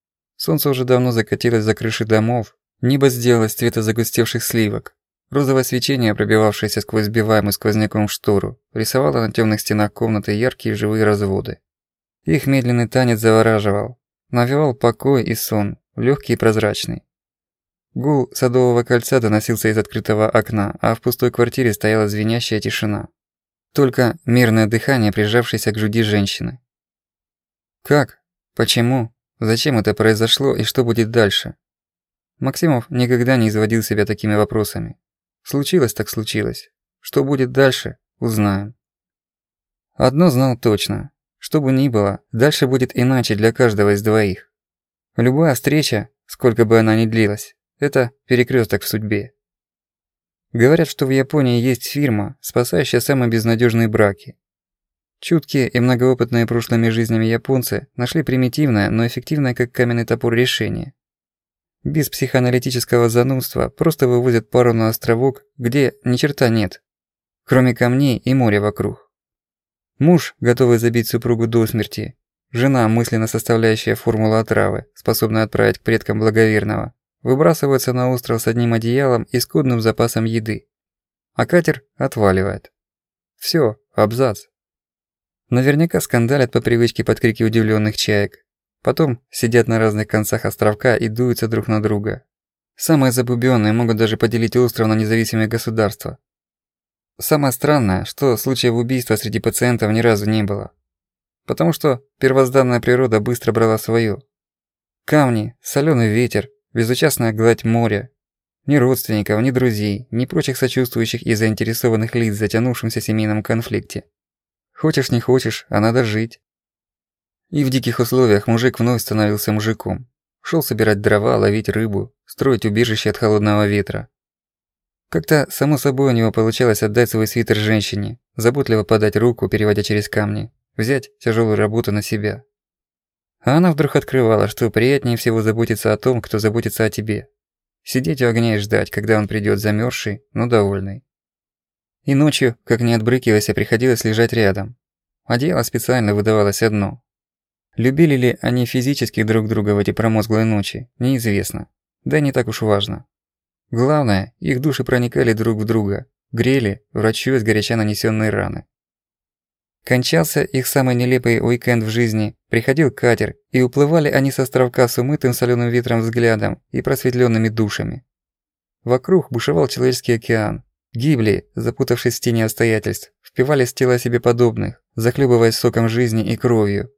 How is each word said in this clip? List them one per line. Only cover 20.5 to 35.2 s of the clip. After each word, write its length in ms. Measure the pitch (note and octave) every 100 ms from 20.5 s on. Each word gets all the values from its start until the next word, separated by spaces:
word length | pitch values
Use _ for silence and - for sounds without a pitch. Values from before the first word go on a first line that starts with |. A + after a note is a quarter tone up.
| G#2+ G2+ -
а 120 | A2
в 80 | A2+
пустой 300 | B2+ - B2
квартире 420 | A#2 A#2+ - B2
стояла 340 | G#2 G#2+ A2 G#2
звенящая 520 | G#2 G#2+ A#2 - G#2+
тишина. 480 | G#2+ - G#2+ G#2 G#2+ _ _ _ _ _ _
Только 460 | - C3+ B2+ A#2+ -
мирное 440 | - B2 A#2 A2 A2
дыхание, 440 | A2+ - C3 G#2+
прижавшееся 600 | G2+ G#2 A#2 A#2 A2+ A2+
к 20 |
груди 300 | G#2+ G#2+ A2+
женщины. 560 | A2 G#2 G2 - A#2 B2 _ _ _ _ _ _ _ _ _ _ _ _
«Как? 360 | - D3 C3 - _ _ _
Почему? 600 | - A2+ A#2+ A#2 C3 A2+ _ _ -
Зачем 400 | A2 A#2 D#3 A#2+
это 160 | G#2
произошло 600 | G#2 A2 G#2+ A2+ - C3+
и 60 | A#2
что 240 | A2+ -
будет 240 | A#2 A2+ A2
дальше?» 460 | A#2 G#2 - - - _ _ _ _ _ _ _ -
Максимов 500 | C3 - E3 B2+ -
никогда 440 | B2 A#2+ B2 B2
не 140 | B2+ A2
изводил 320 | G#2+ G#2+ A2+
себя 240 | G#2 G#2
такими 300 | G#2 G#2 G#2+
вопросами. 640 | G#2 G#2 A2 G#2 G2+ A2 - _ _